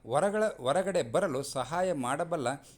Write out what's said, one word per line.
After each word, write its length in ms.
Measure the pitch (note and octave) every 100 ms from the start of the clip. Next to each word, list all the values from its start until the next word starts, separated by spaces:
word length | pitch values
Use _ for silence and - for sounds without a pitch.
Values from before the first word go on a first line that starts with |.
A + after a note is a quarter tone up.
| A2+
ಹೊರಗಳ-, 500 | C3+ G3+ G#3 G#3+ -
ಹೊರಗಡೆ 440 | B2+ D#3+ F#3+ F3
ಬರಲು 400 | A#2+ D#3 F#3 C3
ಸಹಾಯ 500 | C3+ C3+ B2 E3+ F#3+
ಮಾಡಬಲ್ಲ 560 | D3+ B2 C#3+ E3+ E3+ B2 C#3 -